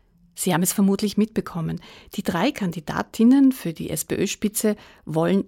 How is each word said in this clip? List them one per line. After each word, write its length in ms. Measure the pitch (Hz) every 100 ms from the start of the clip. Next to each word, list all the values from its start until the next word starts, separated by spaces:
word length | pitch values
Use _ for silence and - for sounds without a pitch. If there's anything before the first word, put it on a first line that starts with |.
| _ _ _
Sie 180 | - 185
haben 80 | 180
es 100 | 185
vermutlich 460 | - 196 196 208 -
mitbekommen, 640 | 220 - - 175 160 170 - - -
die 80 | -
drei 300 | - 175 254
Kandidatinnen 1000 | - 185 165 - - - - 226 277 269
für 220 | 254 165
die 160 | 160 -
S-P-Ö-Spitze 840 | 160 - - 196 - 208 - 214 208 - -
wollen 380 | - 156 170 196